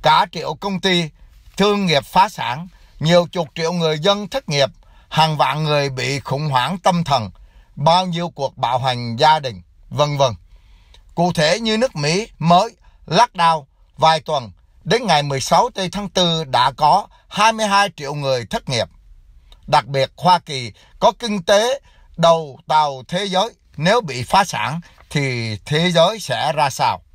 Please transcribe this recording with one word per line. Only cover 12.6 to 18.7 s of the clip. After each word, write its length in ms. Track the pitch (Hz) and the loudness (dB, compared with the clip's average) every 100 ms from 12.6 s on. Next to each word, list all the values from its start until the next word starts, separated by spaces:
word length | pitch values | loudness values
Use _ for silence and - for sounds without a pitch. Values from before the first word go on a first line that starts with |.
| 226 _ - _ - | 2 _ -20 _ -2
lockdown 580 | 170 233 185 165 160 139 _ _ - | 2 2 2 2 2 -4 _ _ 0
vài 220 | 156 160 | 2 2
tuần, 320 | - 151 113 - _ _ | -2 -6 -6 -18 _ _
đến 240 | - 220 233 | -2 -2 2
ngày 160 | 156 | 0
mười 180 | 143 139 | 0 -6
sáu 280 | - 170 233 - | 0 2 2 -2
tây 140 | 185 | -8
tháng 180 | 196 202 | -6 -6
tư 340 | - 175 165 | -2 0 0
đã 280 | 147 120 127 | -2 0 0
có 360 | 131 156 185 - _ _ | 2 2 2 0 _ _
hai 260 | - 220 | 0 2
mươi 140 | 220 214 | 2 0
hai 220 | 196 202 - | 0 0 -4
triệu 180 | 139 | -10
người 320 | 147 139 127 117 | -6 -2 -2 -4
thất 240 | 233 | -8
nghiệp. 180 | - | -4